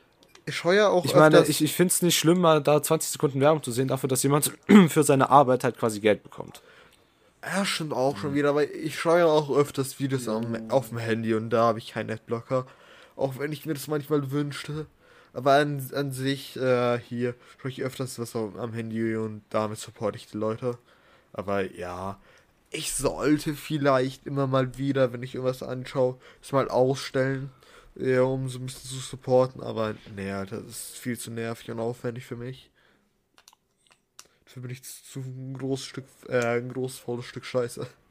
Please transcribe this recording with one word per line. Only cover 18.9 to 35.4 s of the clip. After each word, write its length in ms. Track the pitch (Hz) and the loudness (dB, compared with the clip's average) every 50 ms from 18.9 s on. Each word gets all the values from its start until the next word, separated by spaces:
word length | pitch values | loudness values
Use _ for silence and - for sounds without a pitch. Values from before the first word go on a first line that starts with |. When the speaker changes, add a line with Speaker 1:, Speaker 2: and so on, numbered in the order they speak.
| 110 113 113 113 110 | -4 -4 -2 -2 -2
Speaker 1:
und 280 | 110 110 110 107 107 - _ | -4 -6 -6 -8 -12 -12 _
damit 260 | - 110 107 104 107 | -2 -2 -2 -2 -4
supporte 400 | - - - - - 113 104 101 | -8 -12 -16 -10 -6 -4 -4 -4
ich 80 | 113 - | -6 -12
die 120 | - - | -12 -6
Leute. 420 | 107 107 110 110 113 127 123 120 120 _ _ _ _ _ _ _ _ _ _ | -4 -4 -4 -4 -4 -6 -6 -6 -8 _ _ _ _ _ _ _ _ _ _
Aber 300 | - - 98 101 101 98 | -12 -10 -6 -4 -2 -2
ja, 580 | 95 95 - - 90 90 90 90 95 98 98 - _ _ _ _ _ _ _ _ _ _ | -2 -4 -6 -10 -10 -10 -10 -8 -10 -10 -10 -12 _ _ _ _ _ _ _ _ _ _
ich 200 | - 156 147 - - | -10 -8 -6 -6 -6
sollte 600 | - 135 127 80 78 107 139 151 147 - 165 147 | -2 -2 -2 -2 0 2 2 2 2 0 -4 -6
vielleicht 720 | 135 - - 156 147 139 143 135 131 131 135 135 - _ | -8 -6 -6 -4 0 2 2 2 2 2 -2 -4 -8 _
immer 220 | - 143 139 139 | -6 -4 -2 -2
mal 320 | 131 131 135 131 127 123 131 | 0 0 0 0 -2 -4 -4
wieder, 340 | 135 139 143 135 131 120 117 | -4 -2 2 2 2 0 0
wenn 80 | 120 | -6
ich 140 | 123 127 - | -12 -10 -8
irgendwas 260 | 127 127 127 127 131 | -4 -4 -4 -4 -4
anschaue, 560 | - 127 127 127 127 - - 139 127 127 127 - - - - _ | -8 -8 -8 -8 -10 -6 -2 0 0 0 0 -4 -12 -20 -20 _
es 100 | - - | -10 -2
mal 160 | - 135 123 - | 0 0 0 2
ausstellen, 840 | - 120 127 131 135 135 - - - 139 131 135 135 135 139 135 131 _ _ - - - - - _ | 2 4 4 4 2 -2 -6 -4 -2 0 0 0 -2 -4 -6 -10 -14 _ _ -20 -20 -20 -20 -20 _
ja, 280 | - 120 131 131 127 127 | -4 -2 2 2 4 2
um 260 | 131 135 131 131 131 | 2 0 -2 -4 -6
so 80 | 123 | -8
ein 80 | 123 127 | -10 -12
bisschen 240 | 127 131 - - 127 | -12 -14 -14 -14 -14
zu 60 | 131 | -12
supporten. 640 | 131 127 - - 127 - 139 127 127 127 127 - - | -12 -12 -12 -14 -10 0 4 4 4 4 4 0 -8
Aber 320 | 120 117 113 110 110 107 107 107 - - 110 | -10 -6 -4 -4 -4 -4 -4 -8 -12 -14 -12
nee, 160 | 98 98 98 | -8 -6 -6
Alter, 260 | 98 98 98 95 113 | -6 -6 -6 -8 -10
das 140 | 107 95 120 | -12 -12 -12
ist 260 | 117 - - - - | -14 -14 -14 -14 -16
viel 220 | - - 127 120 110 | -10 -8 -8 -8 -6
zu 100 | - - | -8 -10
nervig 400 | 117 113 113 113 117 - - - | -8 -8 -8 -8 -8 -10 -10 -10
und 100 | 120 113 | -8 -6
aufwendig 460 | 113 117 120 - - 123 113 120 127 | -6 -6 -6 -6 -8 -8 -8 -10 -12
für 100 | - 127 | -12 -12
mich. 360 | 120 120 127 131 131 - _ _ _ _ _ _ _ _ _ _ _ _ _ _ _ _ - _ _ _ _ _ _ _ _ _ _ _ _ _ - - _ _ _ _ | -12 -10 -12 -14 -14 -20 _ _ _ _ _ _ _ _ _ _ _ _ _ _ _ _ -20 _ _ _ _ _ _ _ _ _ _ _ _ _ -20 -20 _ _ _ _
Dafür 180 | _ - 127 123 | _ -16 -14 -12
bin 80 | 123 | -12
ich 100 | 127 131 - | -12 -14 -14
zu, 80 | - - - - - | -18 -18 -18 -20 -16
zu 80 | - 135 | -14 -12
ein 360 | 131 131 127 131 | -12 -10 -12 -12